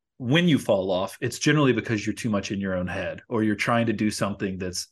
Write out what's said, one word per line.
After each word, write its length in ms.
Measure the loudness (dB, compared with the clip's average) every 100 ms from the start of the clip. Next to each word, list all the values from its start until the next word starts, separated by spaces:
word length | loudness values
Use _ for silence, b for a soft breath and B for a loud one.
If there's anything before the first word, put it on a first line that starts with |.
| _ -8
when 320 | 0 2 4
you 100 | 4
fall 320 | 4 2 2
off, 280 | 0 -2 -4
it's 180 | -6 0
generally 360 | 2 4 4
because 320 | 2 0 -2 -2
you're 80 |
too 160 | -4 -2
much 200 | -2 -2
in 100 | -4
your 140 | -2
own 120 | -2 -4
head, 340 | -4 -6 -8 -4
or 140 | 0
you're 120 | 0
trying 300 | 0 2 2 2
to 60 |
do 180 | 0 0
something 460 | 0 -2 -2 -4 -4
that's 320 | -6 -8 -4